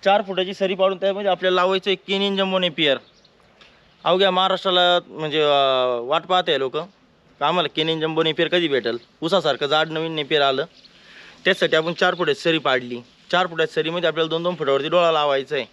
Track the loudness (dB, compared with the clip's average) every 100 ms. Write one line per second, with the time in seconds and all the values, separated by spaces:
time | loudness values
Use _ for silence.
0 | 4 2 2 -4 -4 -2 -4 2 0 2
1 | -2 -2 -2 0 0 2 2 0 -2 -4
2 | -2 -2 -2 0 0 0 -2 0 0 0
3 | -4 _ _ _ _ _ -20 _ _ _
4 | 0 2 2 2 0 0 0 2 4 2
5 | -2 -10 -4 0 2 4 2 2 0 -2
6 | -2 -4 0 -2 0 -2 -2 -6 -10 _
7 | _ _ _ _ -2 0 -2 -2 -2 -2
8 | -2 0 0 0 0 0 0 -2 -2 -6
9 | -10 _ -2 0 0 -2 0 0 0 -4
10 | -6 -6 -2 2 2 0 -4 -10 -20 -20
11 | -20 -20 -20 -6 -2 0 2 0 0 0
12 | 0 0 -2 0 0 0 0 -2 -2 -10
13 | -12 _ _ 0 0 -2 -2 0 -2 0
14 | -2 0 -2 -2 -4 -2 0 0 2 2
15 | 4 2 2 0 -2 -6 -6